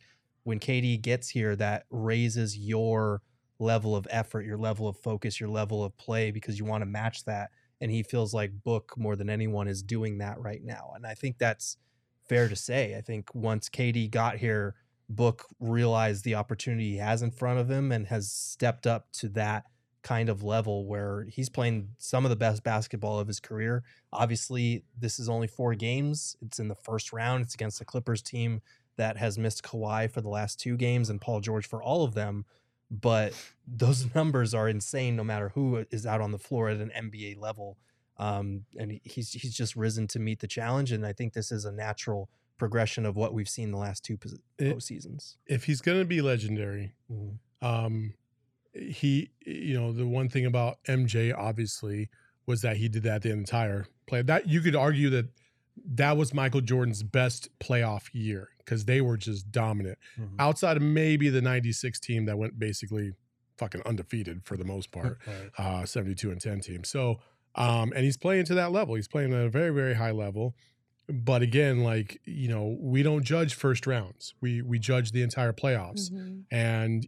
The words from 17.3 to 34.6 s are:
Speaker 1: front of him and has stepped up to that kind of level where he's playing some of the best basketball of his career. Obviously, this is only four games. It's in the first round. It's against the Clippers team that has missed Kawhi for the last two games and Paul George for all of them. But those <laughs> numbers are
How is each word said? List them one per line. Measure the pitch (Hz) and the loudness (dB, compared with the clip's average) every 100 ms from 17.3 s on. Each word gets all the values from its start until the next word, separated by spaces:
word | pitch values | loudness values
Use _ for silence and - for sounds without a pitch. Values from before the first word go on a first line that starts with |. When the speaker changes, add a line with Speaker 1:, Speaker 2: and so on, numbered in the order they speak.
Speaker 1:
front | 120 123 123 | 0 0 2
of | 123 | 2
him | 135 139 | 2 2
and | 120 98 | 0 0
has | 113 101 | -2 -2
stepped | - - - 120 113 120 | -6 -8 0 0 2 0
up | 117 - | 0 -4
to | - 110 | -8 -4
that | 104 104 107 - _ _ _ | -2 0 -2 -6 _ _ _
kind | - 120 113 | -2 0 2
of | 101 | 0
level | 104 113 107 101 101 | 2 2 2 -2 -2
where | 101 101 101 | -4 -2 -4
he's | 101 - 127 | -6 -6 -4
playing | - 120 110 101 120 | 0 0 0 -4 -10
some | - 127 131 | -2 2 2
of | |
the | 110 | 4
best | 113 107 | 2 2
basketball | 113 107 110 110 104 107 | 0 0 -2 -4 -2 0
of | 104 | -2
his | 98 | -6
career. | - 107 113 123 123 _ _ | -8 -4 -2 -2 -4 _ _
Obviously, | 101 117 113 - 127 120 117 - 117 | 0 0 0 -2 0 0 0 -6 -6
this | 117 - | -4 -4
is | 117 | -2
only | 117 113 | -2 -2
four | - 120 | -2 -2
games. | 110 113 131 147 147 - - | 0 0 0 0 -2 -6 -10
It's | 113 - | -10 -8
in | 107 | -6
the | |
first | 101 - 110 - | -8 -6 -6 -4
round. | 113 120 127 | -2 0 0
It's | 120 | -2
against | - 107 - | -4 -6 -6
the | |
Clippers | 117 123 120 110 | -8 -4 -2 -2
team | - 123 117 110 - _ _ - | -2 -2 -2 -2 -6 _ _ -4
that | 110 110 | -2 0
has | 117 101 | -2 0
missed | 113 - | -2 -4
Kawhi | - 117 107 110 110 | -8 -6 -2 0 0
for | - | -2
the | 107 | -4
last | 104 104 - | -4 -4 -4
two | 123 120 | -4 0
games | 123 123 110 | 2 2 0
and | 104 | -2
Paul | - 110 | -4 -2
George | 104 110 - | -2 -4 -4
for | 113 | -6
all | 117 165 | 0 2
of | 143 | 2
them. | 107 104 104 101 _ _ _ - | 0 -2 -4 -8 _ _ _ -12
But | 107 120 113 104 - - _ - | 0 4 4 2 -4 -16 _ -10
those | 120 123 131 127 | 2 4 4 2
<laughs> | |
numbers | 160 156 135 113 | 2 4 4 2
are | 110 | 2